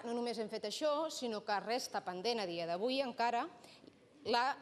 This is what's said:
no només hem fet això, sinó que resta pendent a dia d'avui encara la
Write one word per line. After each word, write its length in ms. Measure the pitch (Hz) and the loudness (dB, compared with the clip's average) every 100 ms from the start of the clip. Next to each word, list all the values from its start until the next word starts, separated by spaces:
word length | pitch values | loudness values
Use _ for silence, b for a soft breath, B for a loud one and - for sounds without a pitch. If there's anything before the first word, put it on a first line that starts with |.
no 80 | 233 | -2
només 300 | 240 240 226 | -2 -2 -2
hem 80 | 214 | -4
fet 160 | 220 208 | -4 -4
això, 400 | 214 302 294 320 | 0 2 2 0
sinó 380 | 311 247 208 214 | -2 -2 -2 0
que 140 | 202 | 0
resta 380 | 185 247 - 208 | 2 -2 0 -4
pendent 400 | 185 180 214 226 | -4 -2 0 2
a 60 | 185 | 0
dia 160 | 170 170 | 0 0
d'avui 320 | 175 233 269 | 0 2 2
encara 460 | 269 - 233 233 320 - B B B - - - - | 0 2 2 2 0 -6 B B B -20 -20 -10 2
la 300 | 240 262 262 | 4 4 0